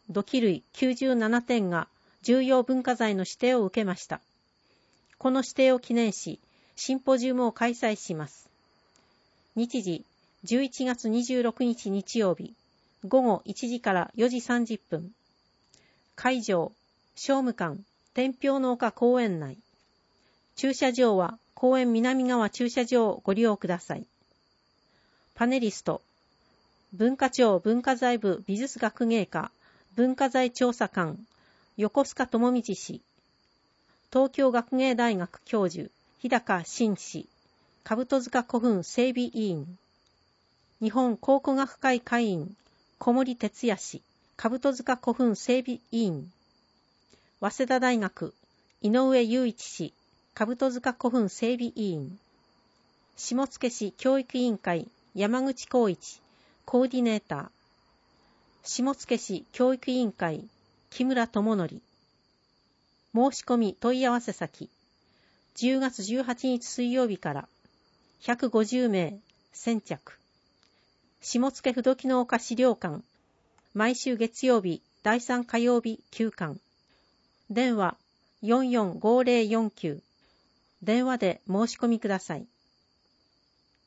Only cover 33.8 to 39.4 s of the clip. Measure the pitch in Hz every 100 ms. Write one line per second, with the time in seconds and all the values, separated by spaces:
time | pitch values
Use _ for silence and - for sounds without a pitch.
33.8 | _ _ _ 254 269 269 269 240 240 254
34.8 | 262 240 240 196 180 - - 220 185 170
35.8 | - - _ _ 247 247 - 190 165 -
36.8 | 226 190 - 160 - _ _ _ _ _
37.8 | - 220 254 269 240 254 240 240 240 202
38.8 | 170 - 247 247 247 233